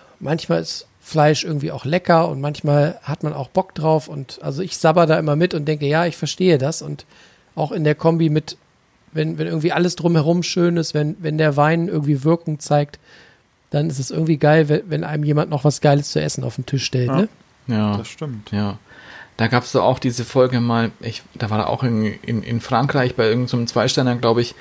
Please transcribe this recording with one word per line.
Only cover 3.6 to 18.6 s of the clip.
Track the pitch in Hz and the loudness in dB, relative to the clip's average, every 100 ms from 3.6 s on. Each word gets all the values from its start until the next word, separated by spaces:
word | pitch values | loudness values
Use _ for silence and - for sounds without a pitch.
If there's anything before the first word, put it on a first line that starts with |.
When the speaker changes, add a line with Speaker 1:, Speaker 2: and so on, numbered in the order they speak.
| 180 | -4
Speaker 1:
drauf | - 156 156 156 | -2 0 0 -2
und | 151 131 - | -12 -12 -10
also | 151 139 | -8 -6
ich | 185 - | -8 0
sabber | 160 165 160 | 2 4 4
da | 160 | 2
immer | 151 | 2
mit | 147 180 | 2 0
und | 165 | 0
denke, | 147 151 143 | -4 -2 0
ja, | 156 | 0
ich | 175 | 0
verstehe | - 156 - 185 147 | -4 -6 0 2 4
das | 135 - | 2 -4
und | 143 143 - - - _ _ | -8 -12 -14 -20 -20 _ _
auch | - 151 | -6 -4
in | 208 | 0
der | 151 | 0
Kombi | 151 160 165 160 | 2 2 2 2
mit, | 151 - - _ _ _ _ _ | 0 -4 -12 _ _ _ _ _
wenn, | 156 156 160 | -4 -4 -4
wenn | 160 | -4
irgendwie | 165 160 | -2 0
alles | 151 175 | 2 0
drumherum | - 160 160 151 175 | 0 2 2 2 0
schön | 165 185 175 170 | 0 0 2 2
ist, | 156 | 0
wenn, | 151 151 - | -2 -2 -4
wenn | 160 156 | -4 0
der | 156 143 | 2 4
Wein | 147 165 170 | 2 2 0
irgendwie | 156 143 139 | 0 0 2
Wirkung | 147 170 - 151 | 2 0 -2 -6
zeigt, | - 147 147 - _ - - _ _ _ _ | 0 0 0 -8 _ -20 -20 _ _ _ _
dann | 147 160 | -2 -2
ist | 135 | -4
es | 127 | -4
irgendwie | 165 160 151 | -2 0 2
geil, | 147 156 151 | 4 6 4
we-, | 151 185 | 0 0
wenn | 151 | -4
einem | 165 151 | -4 -2
jemand | 151 147 160 | 0 0 0
noch | 151 | 0
was | 151 - | 0 4
Geiles | 147 143 143 | 4 4 2
zu | 151 | -2
essen | 151 - | -2 -4
auf | 127 | -6
den | 123 | -6
Tisch | 123 135 | -4 -4
stellt, | - 127 123 | -2 -2 0
Speaker 2:
Ja. | 135 | 0
Speaker 1:
ne? | 220 - _ _ - | 0 -4 _ _ -4
Speaker 3:
Ja. | 110 104 104 | 0 0 -2
Speaker 2:
Das | 113 | -6
stimmt. | - 151 110 107 | -10 -10 -10 -6
Speaker 3:
Ja. | 104 | -4